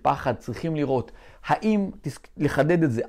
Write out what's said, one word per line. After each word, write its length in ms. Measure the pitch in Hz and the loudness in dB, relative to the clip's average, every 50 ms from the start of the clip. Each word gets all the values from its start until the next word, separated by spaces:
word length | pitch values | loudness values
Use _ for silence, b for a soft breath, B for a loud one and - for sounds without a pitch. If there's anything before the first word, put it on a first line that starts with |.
| - | -2
פחד 320 | 139 139 135 - 135 120 | -2 -2 0 -2 -4 -4
צריכים 400 | - - - 113 - - 165 160 | -4 -6 -10 -10 -6 -6 -4 -2
לראות, 360 | 151 143 127 135 123 117 - B B B B B B - | -2 -2 0 0 -2 -2 -4 B B B B B B -4
האם, 440 | - 151 - - 220 214 208 196 185 - - - | -2 -2 0 0 0 0 0 0 -4 -8 -10 -12
תס-, 160 | 147 - - - - - | -12 -12 -12 -18 -20 -8
לחדד 460 | - 151 139 - 147 139 151 180 170 160 | -4 -2 4 4 6 6 6 4 4 2
את 100 | 143 110 | 2 0
זה, 100 | 113 - | -2 -4